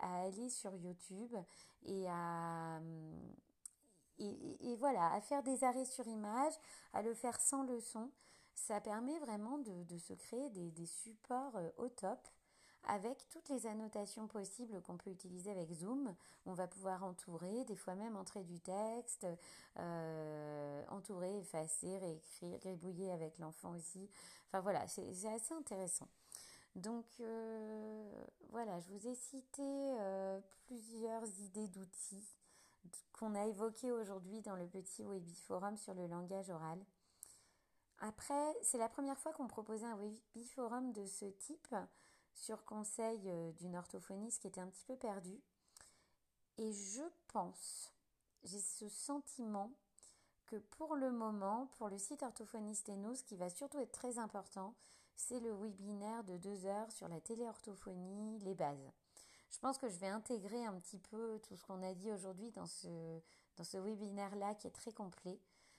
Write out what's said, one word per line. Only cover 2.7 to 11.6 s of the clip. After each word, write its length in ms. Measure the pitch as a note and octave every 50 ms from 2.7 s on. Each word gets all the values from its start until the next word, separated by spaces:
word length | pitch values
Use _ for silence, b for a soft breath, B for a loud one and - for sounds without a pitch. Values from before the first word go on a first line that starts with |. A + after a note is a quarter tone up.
| E3 D#3+
euh, 540 | E3 E3 E3 D#3+ D#3+ D#3 D#3+ - - - - - - _ _ _ - - - _ _ - - - - _ - -
et, 80 | G#3+
et, 460 | G3+ - - - - - - - A#3+
et 40 | A#3+
voilà, 360 | G#3 C4 C#4+ B3+ F#3+ E3+ E3
à 80 | - G#3
faire 240 | - - C#4+ C#4 A3+
des 180 | C4+ C4 -
arrêts 220 | C4 B3+ A#3+ C4 C4
sur 240 | B3+ - - A#3+ A3+
image, 460 | A3 G#3+ G#3 G#3 G#3+ B3 C#4 D#4 D#4 B B B B B B B
à 100 | - G3
le 120 | G#3 A3+ A3+
faire 260 | - - B3 - -
sans 220 | - - C#4 C4+
le 160 | C4+ B3+ B3 A#3
son. 300 | A3 - - A3 A3 C#4 B B B B B B B B
Ça 280 | - - - - A3 G#3
permet 360 | G#3+ A3 G#3 A3 A#3+ C4 D#4 E4+
vraiment 380 | D4+ A3+ G#3+ G#3 G#3 A3+ C#4 D4
de, 260 | C4+ A3 F#3 F3 F3
de 120 | E3+ F3
se 160 | E3+ - -
créer 380 | - - - - A3+ A#3+ C#4 C#4+
des, 220 | G#3+ F#3 F3 E3+
des 140 | D#3+ E3 E3+
supports, 680 | E3+ - - - A3+ A3 G#3+ - - B3 B3+ C4+ C#4 A3+
euh, 140 | G3+